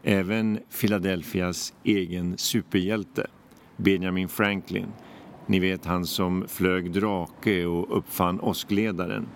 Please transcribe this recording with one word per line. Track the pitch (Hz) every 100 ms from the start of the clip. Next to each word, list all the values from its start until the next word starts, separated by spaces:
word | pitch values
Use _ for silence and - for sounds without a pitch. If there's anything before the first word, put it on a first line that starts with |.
Även | - 98 90 110 110 107 - -
Philadelphias | 107 104 95 92 - 95 90 87 - -
egen | - 101 87 90 87 90
superhjälte, | - 117 - 101 90 110 92 - - - - - - -
Benjamin | 101 95 92 92 92
Franklin, | - 101 98 - 98 95 107 - - - - -
ni | 95
vet | 92 92
han | 82 90 87
som | - 92 92 -
flög | - 92 92 87
drake | 90 104 95 82 - - 92 87
och | 85 - 98
uppfann | - - 90 95
åskledaren. | - 92 - 101 110 90 90 104 -